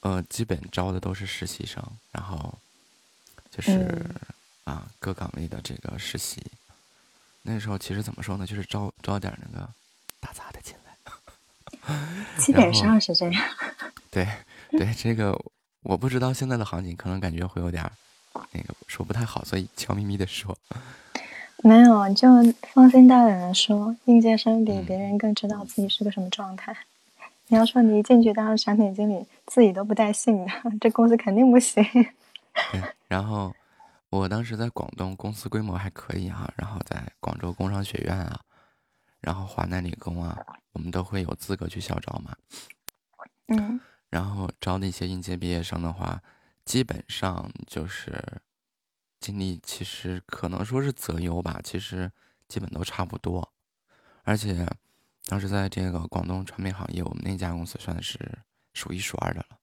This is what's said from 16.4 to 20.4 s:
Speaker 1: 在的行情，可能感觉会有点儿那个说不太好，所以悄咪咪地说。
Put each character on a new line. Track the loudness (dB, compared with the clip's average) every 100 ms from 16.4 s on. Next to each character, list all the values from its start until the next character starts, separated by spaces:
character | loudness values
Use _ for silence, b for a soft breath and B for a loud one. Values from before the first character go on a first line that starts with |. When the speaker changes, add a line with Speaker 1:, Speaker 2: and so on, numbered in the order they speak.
| -4
Speaker 1:
在 | -4
的 |
行 | -4 -6
情， | -8 -8
可 | -6
能 | -4
感 | -4
觉 | -4 -6
会 | -6
有 | -6
点 | -6
儿 | -8 -12 _ _ _ -18 -12
那 | -14
个 | -12 -16 -16
说 | -10
不 | -6
太 | -4
好， | -6 -8
所 | -6 -6
以 | -6
悄 | -12 -6
咪 | -4
咪 | -4 -4
地 | -4
说。 | -6